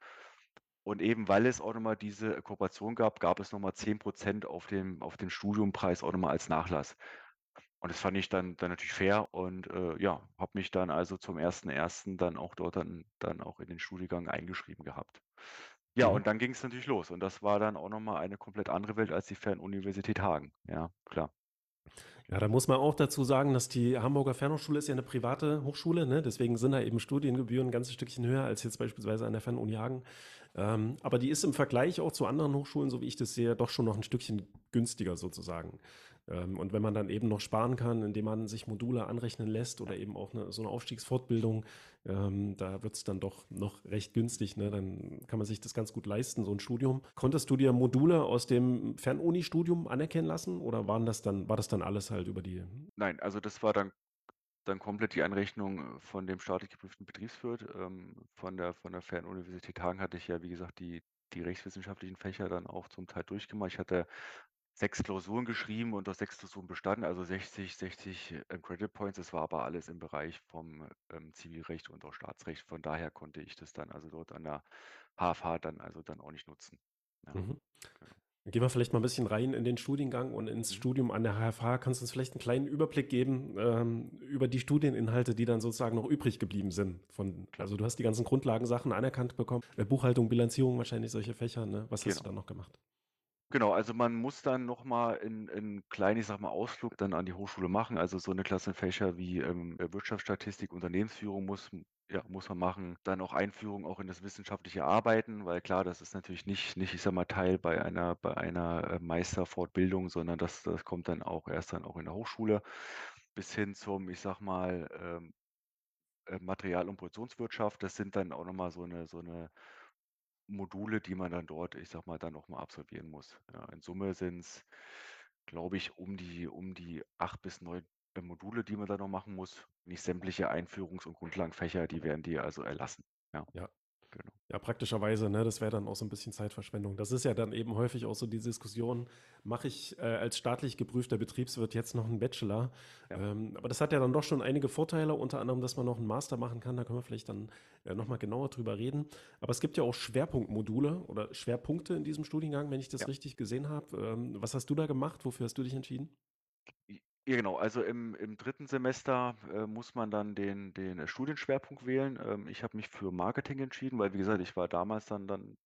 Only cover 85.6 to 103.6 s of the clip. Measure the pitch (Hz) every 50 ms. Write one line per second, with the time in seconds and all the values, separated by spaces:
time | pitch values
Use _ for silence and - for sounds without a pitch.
85.6 | 110 117 113 - 127 113 113 117 110 - 151 98 - 123 101 - - 92 95 101
86.6 | 95 98 87 92 101 95 87 90 - _ - - 101 95 87 87 92 - - -
87.6 | 101 98 104 98 104 117 - - 123 113 107 113 117 - - 135 135 131 113 113
88.6 | 123 117 120 120 - - 107 98 123 131 - - 123 123 - - 117 - 127 120
89.6 | - - - - 110 101 135 131 131 127 123 127 117 110 117 120 120 110 - -
90.6 | 131 127 123 123 120 - 120 113 113 113 117 113 104 110 113 - 120 117 - 120
91.6 | 113 101 101 104 110 110 107 104 - 107 95 78 - 98 98 101 92 - - 87
92.6 | 90 - - - _ _ _ _ _ _ _ _ _ _ _ _ _ - - 135
93.6 | 113 104 90 92 110 104 113 117 120 117 117 117 117 135 139 - - 143 127 127
94.6 | 127 120 120 - - 131 120 117 120 117 110 - - 110 110 110 107 92 - 104
95.6 | 104 107 101 101 - - - - 98 95 107 117 110 101 104 98 - - - 78
96.6 | 110 123 - - - 117 - - 98 98 90 80 90 90 90 92 101 98 - -
97.6 | 92 87 92 104 113 - 120 87 85 90 95 92 - - 92 92 95 - 101 92
98.6 | - - 95 - - 92 92 - 104 95 87 87 92 90 90 90 67 71 87 87
99.6 | 85 85 82 - 90 82 85 101 - - 113 98 - - 101 - - 107 101 -
100.6 | - 95 - 90 87 87 85 92 107 113 - - 107 104 98 98 98 95 98 95
101.6 | - - - 90 - _ _ _ _ - - 95 - 90 92 95 90 - 101 87
102.6 | 90 90 92 95 95 87 87 - - 95 95 92 92 90 - - 95 104 101 -